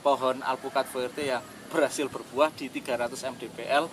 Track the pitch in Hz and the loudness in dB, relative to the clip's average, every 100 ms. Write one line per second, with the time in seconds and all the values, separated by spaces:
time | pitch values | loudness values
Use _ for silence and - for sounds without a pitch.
0 | 147 135 131 127 135 131 135 139 131 131 | 4 4 2 0 -2 -2 -2 -2 0 -2
1 | 123 120 143 123 - - - 160 139 - | -4 -4 -2 -2 -4 -16 -2 2 2 2
2 | 135 123 - 123 156 - 135 147 - 120 | -4 -4 -6 4 2 2 -8 -8 -2 -2
3 | 120 127 131 120 117 - 117 139 160 | 0 -4 -8 -8 -10 -8 2 4 2